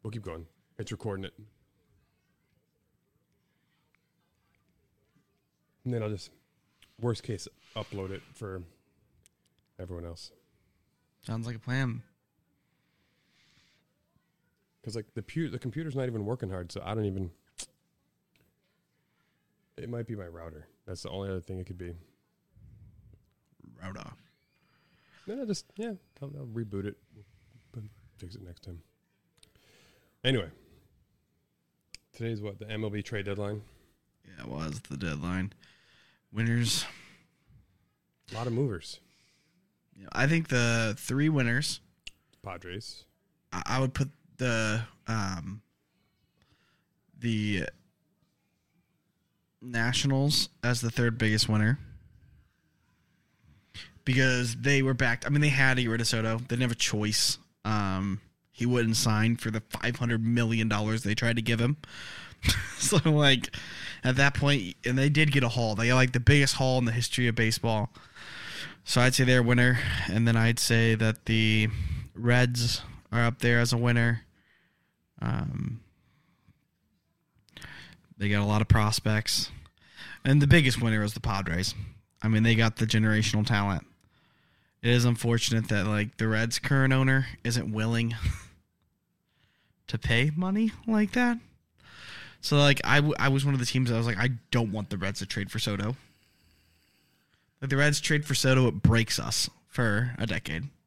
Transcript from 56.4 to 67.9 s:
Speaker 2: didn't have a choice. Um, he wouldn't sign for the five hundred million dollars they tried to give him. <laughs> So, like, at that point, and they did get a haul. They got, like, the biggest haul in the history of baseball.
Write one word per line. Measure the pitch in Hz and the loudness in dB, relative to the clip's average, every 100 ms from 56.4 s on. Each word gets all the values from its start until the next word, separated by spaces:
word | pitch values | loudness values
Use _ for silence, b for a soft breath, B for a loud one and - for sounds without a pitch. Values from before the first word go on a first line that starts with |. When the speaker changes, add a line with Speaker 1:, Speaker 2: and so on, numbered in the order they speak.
| 127 | -2
Speaker 2:
didn't | 120 | -2
have | 127 | -2
a | 117 | 0
choice. | - 107 107 107 - - _ _ | -2 0 0 0 0 -2 _ _
Um, | 104 107 98 95 98 92 - _ _ | -4 -2 0 -2 -4 -6 -10 _ _
he | - 120 | -4 0
wouldn't | 123 113 110 | 2 2 2
sign | 120 107 110 117 | 2 2 2 0
for | 113 | -4
the | 110 - | -6 -8
five | - 120 120 | -6 -4 -2
hundred | 120 117 113 | -2 0 0
million | 120 117 113 110 | 0 2 0 0
dollars | 104 107 110 | 0 0 -2
they | 101 107 | -2 -2
tried | 117 117 | 0 0
to | |
give | 113 117 | 0 0
him. | 120 147 | 0 -2
<laughs> | B B B B B B - - - - | B B B B B B -2 -2 -4 -6
So, | - 185 156 | 2 2 4
like, | 151 143 131 - B B B B B | 4 6 4 0 B B B B B
at | 127 127 | 0 4
that | 139 | 2
point, | - 143 139 90 - | 4 2 2 0 -6
and | 120 127 | -2 2
they | 139 | 4
did | 147 156 | 4 4
get | 139 | 4
a | 120 | 2
haul. | 117 113 104 | 2 0 2
They | 117 | 4
got, | 127 | 4
like, | 127 | 4
the | 123 | 4
biggest | 117 147 139 - | 6 6 6 2
haul | 131 127 | 2 2
in | |
the | 120 | 0
history | 117 117 - 123 | 0 -2 0 0
of | 113 | 2
baseball. | 113 113 117 110 110 | 0 2 0 0 -2